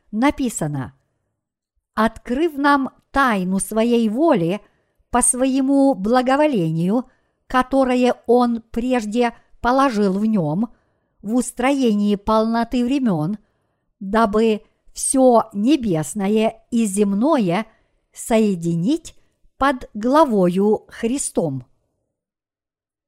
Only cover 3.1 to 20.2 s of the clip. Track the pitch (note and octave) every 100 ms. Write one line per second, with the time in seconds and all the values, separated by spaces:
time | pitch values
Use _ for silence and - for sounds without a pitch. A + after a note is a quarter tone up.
3.1 | C4+ C4+ G#3 F3+ F#3+ - G#3+ A#3 A#3+ A3+
4.1 | A3 E4 B3 E3 G3+ _ _ _ _ _
5.1 | A#3+ B3 B3 C4+ C4 C4+ C#4 C4+ B3 G3
6.1 | B3+ B3+ C4+ D4+ A#3+ E3 E3 F3 A3+ A#3+
7.1 | _ _ _ - C4 B3+ C4+ B3+ B3+ B3
8.1 | - - A#3+ B3 A#3 - - B3 B3 G#3+
9.1 | A3 A#3+ A#3 _ _ A#3+ C4 C#4 G#3+ G3+
10.1 | F#3+ A3 G#3+ D3+ D#3+ A#3 _ _ _ _
11.1 | _ G3+ A#3+ A#3 - B3+ C#4+ B3 G#3 G#3
12.1 | G3+ - A3 A3 A#3 A#3 B3+ A#3+ C#4 B3+
13.1 | E3+ D3+ G#3 _ _ _ _ _ - F#3+
14.1 | G#3+ A3+ G#3 A3+ G#3 - _ _ - -
15.1 | C4+ C4 A#3 - G3 G#3+ D4+ A3+ D#3+ D#3
16.1 | G#3+ G3 G#3+ A3 - _ A#3 A3+ F#3+ G3+
17.1 | G3 C4 D#4 F#3+ E3 - _ _ _ _
18.1 | - - A3 G#3+ F#3 E3+ E3+ F3+ E4 -
19.1 | - _ _ _ - C4+ C4 - G#3+ A3+
20.1 | D4